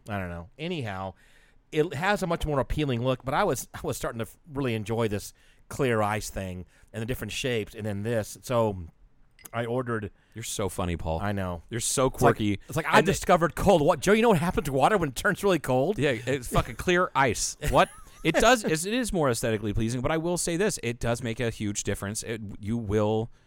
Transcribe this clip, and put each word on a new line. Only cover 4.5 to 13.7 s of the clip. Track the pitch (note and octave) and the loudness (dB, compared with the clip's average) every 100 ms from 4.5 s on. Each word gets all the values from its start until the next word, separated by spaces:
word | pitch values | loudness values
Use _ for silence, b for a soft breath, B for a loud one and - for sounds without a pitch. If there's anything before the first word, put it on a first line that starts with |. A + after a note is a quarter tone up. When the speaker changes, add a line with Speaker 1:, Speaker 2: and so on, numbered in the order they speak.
Speaker 1:
really | C3+ C3 A2 | -4 -2 -2
enjoy | G#2 A2+ A#2 | -2 0 0
this | G2+ - b b b _ | -2 -6 b b b _
clear | - C3+ A2 | -2 2 2
ice | G#2 G#2+ - | 2 0 -4
thing | G#2+ F#2+ F2+ F2 b b | -8 -8 -8 -12 b b
and | G#2+ | -8
the | A2+ | -6
different | B2+ G#2+ | -6 -6
shapes, | - C3 A#2+ G2+ A2 | -6 -2 -2 -4 -6
and | G#2+ | -6
then | G2+ | -4
this. | G#2+ A#2 G2+ - | -2 -2 -4 -10
So | - A#2+ A2 G2 D#2+ - - _ - _ - | -2 2 2 0 -10 -18 -20 _ -20 _ -10
I | A#2 A#2 | -6 -4
ordered | B2 B2 A2+ G2+ b b | -4 -2 -4 -6 b b
Speaker 2:
You're | A2 | -14
so | A#2 - G2 | -10 -4 -4
funny, | - F2+ E2+ | -2 -2 -2
Paul. | F2+ D#2+ | -2 -2
Speaker 1:
I | G2+ | -2
know. | G2+ F#2 E2+ - | -2 -4 -6 -8
Speaker 2:
You're | A2 | -6
so | - - C3 | -2 0 0
Speaker 1:
It's | - | 4
like, | A#2+ A2 | 2 4
Speaker 2:
quirky. | G#2 G2 - | 0 -2 -4
Speaker 1:
it's | C3 | -6
like, | D3 | 4
I | F#3+ | 4
Speaker 2:
And | F3 | 6
the | |
Speaker 1:
discovered | - - F3+ E3 - | 2 4 4 4 2
cold | - | 4